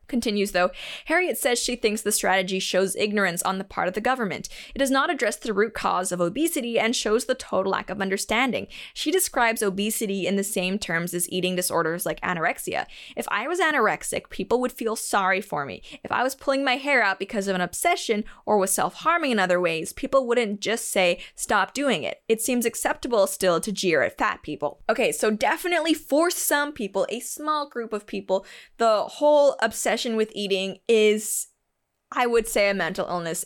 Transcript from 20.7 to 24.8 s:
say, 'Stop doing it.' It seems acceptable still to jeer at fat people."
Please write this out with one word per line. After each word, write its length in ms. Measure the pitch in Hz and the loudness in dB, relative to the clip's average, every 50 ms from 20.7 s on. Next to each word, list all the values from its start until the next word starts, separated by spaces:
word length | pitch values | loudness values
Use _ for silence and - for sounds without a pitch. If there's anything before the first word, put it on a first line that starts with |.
| 214 233 - - | -2 -2 -2 -2
say, 300 | - 208 185 175 180 - - - - | 2 2 4 4 2 0 -4 -12 -12
'Stop 380 | - - - 226 208 190 190 - | -10 -4 0 2 2 2 0 -2
doing 300 | 254 285 277 226 160 127 | -2 0 0 0 0 -2
it.' 180 | 87 - - _ - | -4 -8 -8 _ 0
It 120 | 226 214 | 0 0
seems 240 | - - 254 247 220 | 2 0 0 0 0
acceptable 640 | 233 226 - - - 202 - - 285 240 214 190 190 | 0 -2 -2 -2 -2 -2 -2 -2 0 2 2 2 2
still 320 | - - - 185 175 165 | 2 0 2 2 2 2
to 120 | 160 - 196 | 0 -2 -4
jeer 300 | - - 185 160 147 123 | -2 0 2 2 4 2
at 140 | - - - | 0 0 -2
fat 240 | 233 214 196 - | -2 -2 -2 -4
people." 400 | - - 151 - - 147 - - | -8 -10 -8 -6 -6 -6 -6 -4